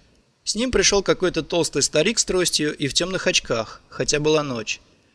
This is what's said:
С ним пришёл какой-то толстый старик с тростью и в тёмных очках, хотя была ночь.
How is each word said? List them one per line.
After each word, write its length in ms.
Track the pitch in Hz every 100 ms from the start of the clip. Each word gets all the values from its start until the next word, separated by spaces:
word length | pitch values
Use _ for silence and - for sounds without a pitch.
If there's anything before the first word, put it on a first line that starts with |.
| _ _ _ _ -
С 100 | 208
ним 160 | 254
пришёл 320 | 208 180 202
какой-то 400 | 185 156 180 160
толстый 380 | 147 175 156 147
старик 360 | - 151 180 233
с 80 | -
тростью 500 | 185 165 - 151 -
и 120 | 139
в 60 |
тёмных 340 | - 175 180 185
очках, 540 | 175 - 113 107 - _
хотя 300 | - 123 151
была 220 | 151 156
ночь. 380 | 143 117 107 - _ _ _